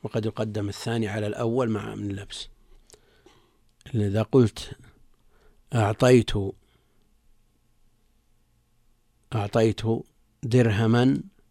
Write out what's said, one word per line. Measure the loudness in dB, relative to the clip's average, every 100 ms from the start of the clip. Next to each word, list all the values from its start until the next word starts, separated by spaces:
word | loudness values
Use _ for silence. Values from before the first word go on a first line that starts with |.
وقد | -6 -4 -4
يقدم | -4 -6 -4 -6
الثاني | -8 -6 -4 -2
على | -4 -6
الأول | -4 -2 0 0
مع | -2 -6
من | -8 -8
اللبس. | -8 -10 -14 -16 -20 _ -20 _ -20 _ _ _ _ _ _ _ _ -6
إذا | -2 0 0
قلت: | 2 4 4 0 -16 -18 -20 _ -20 _ _ _ _ _ _
"أعطيت، | 0 0 2 6 6 4 -4 -6 -10 _ _ _ _ _ _ _ _ _ _ _ _ _ _ _ _ _ _ _ _ _ _ _ _ _ _ _
أعطيت | -6 -2 2 2 0 -2 -4 -6 _ _ _
درهماً | 0 2 4 4 2 4 4 2 -4 _ _